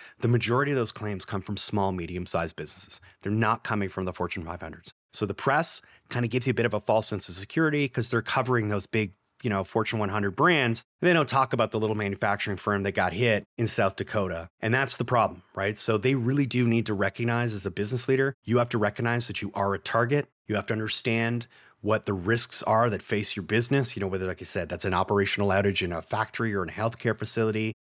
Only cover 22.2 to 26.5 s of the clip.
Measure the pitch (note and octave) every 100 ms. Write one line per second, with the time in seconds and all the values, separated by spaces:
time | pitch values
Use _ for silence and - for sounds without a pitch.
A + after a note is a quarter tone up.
22.2 | F2+ A#2 - - - A2 A#2+ G2+ - G#2+
23.2 | G#2+ - F2 G#2+ A#2+ C#3 A#2+ - G2 F#2
24.2 | F#2 F#2 F2+ G2+ E2 - G2+ F2+ F#2+ G2+
25.2 | G2+ - G2+ F#2+ G2+ F#2+ F2+ E2+ - G#2+
26.2 | A2 - A2+